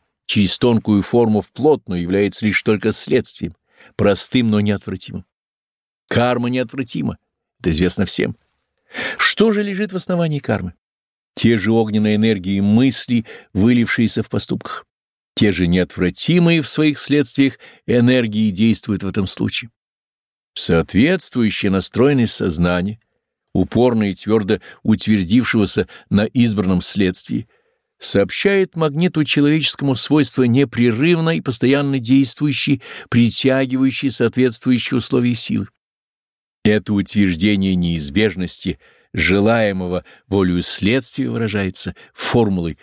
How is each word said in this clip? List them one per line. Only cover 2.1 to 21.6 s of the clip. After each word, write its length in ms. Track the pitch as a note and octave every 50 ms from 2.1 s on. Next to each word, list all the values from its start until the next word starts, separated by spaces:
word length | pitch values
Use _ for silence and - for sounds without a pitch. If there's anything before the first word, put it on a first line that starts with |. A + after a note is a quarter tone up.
| F#2+ G2 G#2 F#2+ - - A2+
лишь 180 | G#2+ F#2+ - -
только 300 | A2+ G#2+ F#2+ - A2 G#2+
следствием, 640 | - - - - A#2+ - - - - F2 F2 - _ _ _ _ _ - - _
простым, 520 | - G2 G2+ G2 - - - - B2+ A#2+ A2
но 120 | G#2+ G#2
неотвратимым. 640 | G#2 G#2 G2+ F#2+ - G#2 F#2+ F#2 - - - F#2 - _ _ _ _ _ _ _ _ _ _ _ _ _ _ _ _
Карма 420 | _ - A#2 A#2+ B2 B2 A#2+ A#2+ A#2+
неотвратима, 680 | B2+ B2+ B2 A2+ - C3+ B2+ - - D#3 C#3+ A#2 - - _ _ _ _ _ _ _ _
это 120 | - F2+
известно 340 | D#2 D2+ F#2 F2 - - F#2+
всем. 320 | - - - - - - - _ _ _ _ _ _ _ _ _ _ - - - - -
Что 340 | - - - - - G#3+ A3+
же 120 | G3+ G#3 G#3
лежит 280 | G3+ F#3+ F#3 G#3+ F3+
в 60 | F#3
основании 420 | F3+ - - F3+ E3+ E3+ D#3+ D3 C#3+
кармы? 360 | - - A2+ F#2+ F2+ F2 - _ _ _ _ _ _ _ _ _ _ _ _
Те 240 | - - A2+ A#2
же 140 | G#2+ F#2 A2
огненные 440 | A2+ A2+ A2 G#2+ G#2 G#2+ G#2+ G#2+ G#2+
энергии 460 | G#2 A2 A2+ G#2+ G2 F2 G2 G2 G2
мыслей, 640 | G2+ G2+ G#2+ A#2 C3 C3+ A#2 - - - A#2+ A2+ - - - - - _ -
вылившиеся 720 | F#2 G#2 B2 B2 A#2+ A#2 - - - A2+ G2+ - A2 G#2+
в 60 | -
поступках. 560 | - G#2+ - - - - - - - - - _ _ _ _ _ _ _ _ _ _
Те 160 | - G#2+ G#2
же 160 | F#2 F2 F#2
неотвратимые 920 | E2+ F2 F#2 F2+ - - - F2+ F2 F2+ - - - E3+ F3+ E3+ E3+ E3+ D#3+
в 80 | C3+ -
своих 300 | - D3 D#3 D3+ C#3+ -
следствиях 600 | - - C#3+ D3 C#3 - - C#3 C#3 C3 - - - - - _ _
энергии 640 | - A#2 B2 A#2+ B2 B2+ B2+ A#2+ A2 G#2+ A2 A2 G#2+
действуют 520 | F2+ F#2 A2+ A2+ G#2+ - - - G2+ F#2 G2
в 40 |
этом 200 | F#2+ F#2 A2 G2
случае. 440 | - - - A2 G#2+ - - B2 A2+ - _ _ _ _ _ _ _ _ _ _ _ _ _ _ _ _
Соответствующая 1160 | - - - F2 E2 D#2 - - F#2+ C3 E3 F#3+ F3 - - - B2+ A2+ G#2 - -